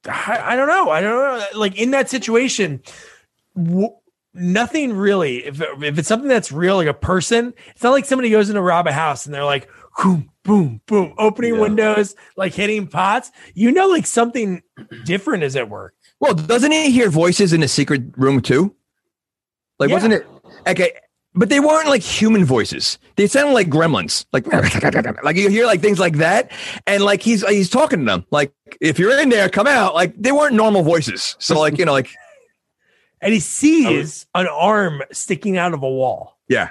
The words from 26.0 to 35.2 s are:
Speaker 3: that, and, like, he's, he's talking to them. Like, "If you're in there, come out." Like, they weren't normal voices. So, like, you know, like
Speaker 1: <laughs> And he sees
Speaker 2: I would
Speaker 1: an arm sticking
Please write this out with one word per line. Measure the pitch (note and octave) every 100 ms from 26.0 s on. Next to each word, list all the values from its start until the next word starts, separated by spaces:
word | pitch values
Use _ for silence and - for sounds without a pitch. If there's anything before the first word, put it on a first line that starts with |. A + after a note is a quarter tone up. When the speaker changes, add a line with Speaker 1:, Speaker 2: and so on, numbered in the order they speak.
| F3+ D3
Speaker 3:
that, | D#3+ G#3 B3+ - - - -
and, | G3+
like, | G3+ G3+
he's, | A3+ A3+ F#3+
he's | G#3 F#3
talking | B3+ - G#3
to | A#2+
them. | F#2 -
Like, | D3 C#3+ _ _ -
"If | D#3+ D3
you're | F#3+ C4+
in | D4
there, | A3+ F#3
come | G3 B3+
out." | C4+ F#3+ D#3+
Like, | F3+ -
they | G#3+
weren't | C#4+ D4 A3
normal | A3 G3+
voices. | D#3 E3+ A#2 F2+ - -
So, | - D#3
like, | D#3 D3
you | E3+
know, |
like | C3+ B2+
Speaker 1:
<laughs> | - - - _ _ _ _ _ _ _ _
And | G3
he | A3
sees | - - D4 D#4+ A#3 D3+ D3+ - - F3
Speaker 2:
I |
would | F3+
Speaker 1:
an |
arm | D3+ F3+ G#3+ F#3 D3 C3+
sticking | -